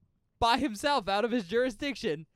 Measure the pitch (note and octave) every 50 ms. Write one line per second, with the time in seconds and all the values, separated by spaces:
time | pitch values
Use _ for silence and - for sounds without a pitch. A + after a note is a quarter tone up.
0 | _ _ _ _ _ _ _ _ A#3 A#3 A#3+ A#3 C#4 C4+ G#3 G3 - C#4+ C#4+ B3
1 | E3+ F#3+ G3 G#3 A3+ A3+ A#3 B3 F3+ E3 A3 A#3+ B3+ C4 A3 - D4 C#4+ A#3+ -
2 | A#3 F#3+ D3 D#3 D#3 - _